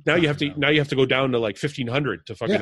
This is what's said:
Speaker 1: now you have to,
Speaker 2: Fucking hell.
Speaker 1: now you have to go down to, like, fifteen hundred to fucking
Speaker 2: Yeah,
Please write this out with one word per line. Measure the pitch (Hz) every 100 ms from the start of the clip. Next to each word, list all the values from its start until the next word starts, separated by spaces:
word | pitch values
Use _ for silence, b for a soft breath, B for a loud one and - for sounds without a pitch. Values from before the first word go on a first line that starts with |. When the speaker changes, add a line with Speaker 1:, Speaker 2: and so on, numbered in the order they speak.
| 147
Speaker 1:
now |
you | 170 151
have | 147
to, | 143
Speaker 2:
Fucking | 147
hell. | 143
Speaker 1:
now |
you | 151
have | 143
to |
go | 135
down | 131 131 135
to, | 120
like, | 110 98
fifteen | 143 143 117
hundred | 135 135 87 -
to | 104
fucking | 147
Speaker 2:
Yeah, | 208